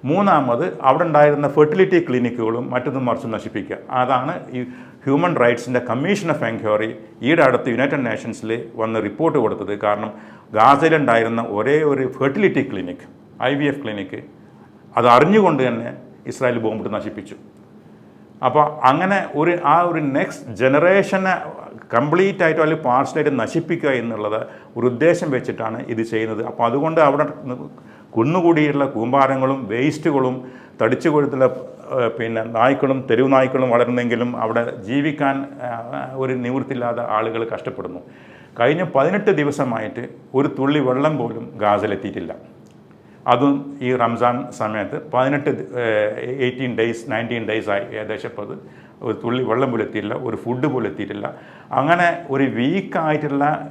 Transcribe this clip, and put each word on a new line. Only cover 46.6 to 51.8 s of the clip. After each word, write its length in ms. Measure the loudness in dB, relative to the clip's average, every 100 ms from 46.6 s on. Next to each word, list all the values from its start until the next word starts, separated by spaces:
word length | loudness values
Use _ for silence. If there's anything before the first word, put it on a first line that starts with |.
| -6 -2
ഡേയ്സ്, 240 | -2 -2 -6
നയൻറ്റീൻ 300 | -6 -4 -6 -4
ഡേയ്സ് 200 | -4 -2
ആയി 100 | -4 -4 -10
ഏകദേശം. 320 | -8 -8 -10
അപ്പോൾ 120 | -12 -12
അത് 80 | -14 -16 -20 -20 -10 -6
ഒരു 80 | -4
തുള്ളി 180 | -2 -2 0
വെള്ളം 200 | 0 0
പോലും 140 | 0 -4
എത്തിയില്ല, 260 | -4 -6 -6 -6
ഒരു 100 | -6
ഫുഡ് 240 | -6 -2 -2
പോലും 140 | -2 -4
എത്തിയിട്ടില്ല. 360 | -6 -8 -8 -10 -12 -20 -20 -6
അങ്ങനെ 280 | -2